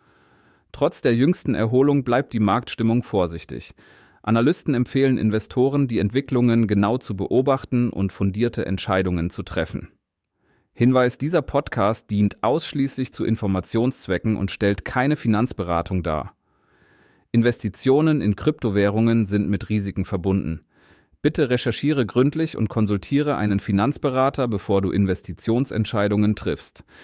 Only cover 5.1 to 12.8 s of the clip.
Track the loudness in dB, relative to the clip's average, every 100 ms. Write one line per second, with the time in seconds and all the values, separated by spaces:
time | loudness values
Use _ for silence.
5.1 | 2 0 0 -2 0 2 2 0 0 0
6.1 | 0 0 2 4 4 2 2 2 0 -4
7.1 | -6 0 2 2 0 0 -2 -2 -2 -4
8.1 | -2 -2 0 -2 -2 -4 -4 0 0 0
9.1 | 0 -4 -6 -8 -4 -4 -8 -12 _ _
10.1 | _ _ _ _ _ _ 0 2 4 2
11.1 | 0 -2 0 0 -2 -2 0 0 0 -2
12.1 | 0 0 0 -2 -2 -2 -4